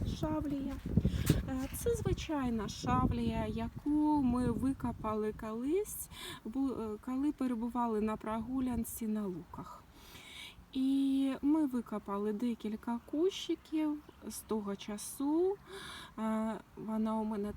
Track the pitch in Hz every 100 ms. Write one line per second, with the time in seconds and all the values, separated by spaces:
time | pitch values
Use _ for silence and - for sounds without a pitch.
0 | - - 311 311 294 277 277 269 277 -
1 | - - - - - 262 269 - 466 453
2 | 392 349 - 294 247 226 208 - 240 254
3 | 254 240 226 226 220 220 233 - 294 302
4 | 302 302 247 247 247 220 262 262 240 -
5 | 220 214 214 208 220 226 269 370 415 -
6 | - - - 320 - 262 269 - 220 208
7 | - 262 294 - 254 226 233 247 233 214
8 | 214 220 220 226 226 269 254 233 233 -
9 | 220 214 202 175 - - - - - -
10 | - - - - - - - 262 269 269
11 | 277 269 269 262 285 311 285 247 - 208
12 | - 202 208 208 240 220 214 220 - 233
13 | - 294 370 - - 330 - 311 302 294
14 | - - 214 - - 214 202 196 - 208
15 | - - 277 320 370 403 - 381 - -
16 | - - 220 220 220 214 - - 214 220
17 | 220 220 214 214 208